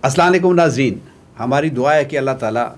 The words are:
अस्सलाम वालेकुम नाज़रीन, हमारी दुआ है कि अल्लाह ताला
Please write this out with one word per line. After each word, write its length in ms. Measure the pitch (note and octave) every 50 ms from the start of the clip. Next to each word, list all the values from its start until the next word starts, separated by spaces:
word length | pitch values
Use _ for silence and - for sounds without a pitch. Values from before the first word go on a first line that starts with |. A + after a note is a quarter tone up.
| -
अस्सलाम 240 | C3+ C3+ D3+ E3+ F3+
वालेकुम 260 | F3+ F#3 F3+ F3+ F3+
नाज़रीन, 460 | F3 E3+ D#3+ B2+ A#2+ C3+ D3+ F#3+ - - - - - - _ - -
हमारी 320 | A2 A#2+ C3+ C#3+ D3 D#3+
दुआ 240 | D#3 B2 B2 C#3+ D3+
है 100 | D#3 C#3+
कि 120 | C#3 D3
अल्लाह 180 | C#3+ C3+ C3+ C3
ताला 300 | B2+ A#2+ A2 A2 A#2+ A#2+ A2+ -